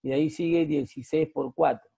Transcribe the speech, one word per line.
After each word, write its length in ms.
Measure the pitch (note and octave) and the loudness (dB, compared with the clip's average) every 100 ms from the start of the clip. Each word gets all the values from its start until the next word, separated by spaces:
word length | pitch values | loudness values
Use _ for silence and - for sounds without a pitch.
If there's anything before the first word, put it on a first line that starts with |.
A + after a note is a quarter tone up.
Y 80 | C3+ | -2
ahí 180 | C#3 D#3 | 0 0
sigue 380 | - E3+ E3+ D#3 | -2 0 2 2
dieciséis 600 | D3 B2+ - B2 D#3 D#3 | 0 -2 -10 -4 0 0
por 260 | - C3+ | -2 -6
cuatro. 340 | - C#3+ A3 _ | 2 2 2 _